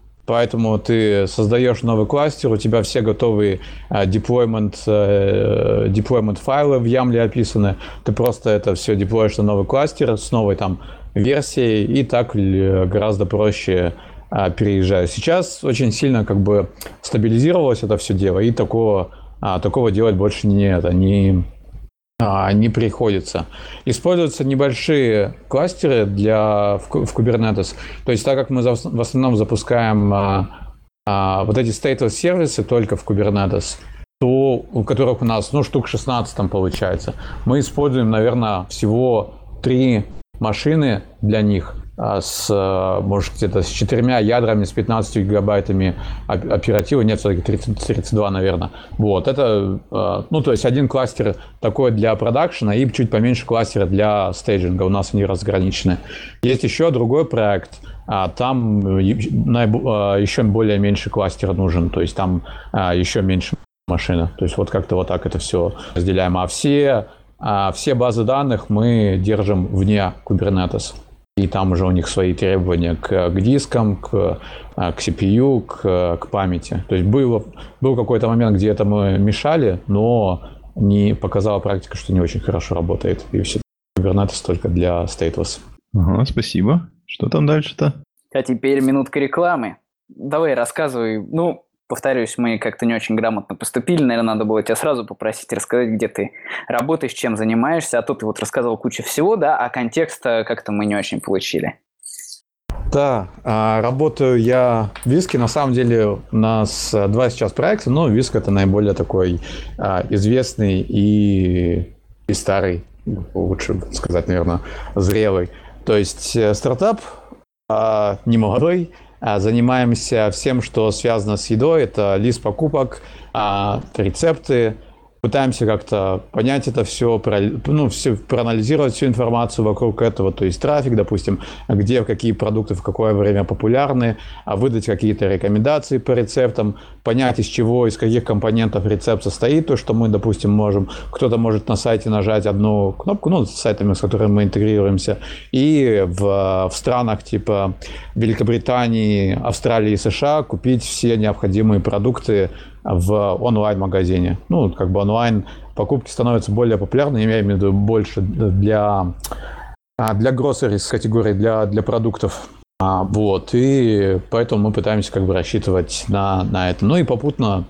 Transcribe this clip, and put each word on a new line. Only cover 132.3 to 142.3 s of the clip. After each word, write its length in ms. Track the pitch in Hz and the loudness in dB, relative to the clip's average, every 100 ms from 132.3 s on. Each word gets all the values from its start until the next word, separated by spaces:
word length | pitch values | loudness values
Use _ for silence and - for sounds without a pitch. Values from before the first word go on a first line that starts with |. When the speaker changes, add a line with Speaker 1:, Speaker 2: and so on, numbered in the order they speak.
Speaker 1:
продукты 400 | 101 107 110 104 | 0 0 -2 -2
в 100 | 90 | -4
какое 300 | - - 110 | -4 0 2
время 320 | 101 101 101 90 | 2 2 2 0
популярны, 720 | 95 110 127 139 127 117 107 - - | 0 2 2 2 2 0 -2 -10 -12
а, 140 | - 104 | -6 0
выдать 280 | 127 113 113 | 0 0 -2
какие-то 440 | 101 107 101 98 | 0 0 0 0
рекомендации 680 | 95 104 104 123 151 - 131 | 0 0 2 2 0 0 -2
по 140 | - | 0
рецептам, 640 | 123 110 135 123 107 104 101 - - | 0 0 0 0 0 -2 -4 -14 -8
понять, 360 | - 120 131 120 | -2 0 0 0
из 60 | 98 | -2
чего, 420 | - 113 123 117 | 0 2 2 2
из 100 | - | 0
каких 280 | 113 117 117 | 0 0 0
компонентов 600 | 104 110 113 110 104 101 | 0 2 0 0 0 0
рецепт 380 | 101 - 107 | 0 0 -2
состоит, 440 | 98 - 120 156 160 | -2 -2 2 2 2
то, 100 | 135 | -2
что 160 | - | 0
мы, 160 | 113 113 | 0 2
допустим, 420 | 104 110 98 101 | 2 0 0 2
можем, 380 | 104 104 101 92 - - | 2 2 0 -2 -8 -10
кто-то 280 | - 127 113 | -2 0 2
может 320 | 113 107 - | 0 0 0
на 80 | 104 | -2
сайте 320 | 120 110 110 | 0 0 0
нажать 360 | 107 101 | 0 2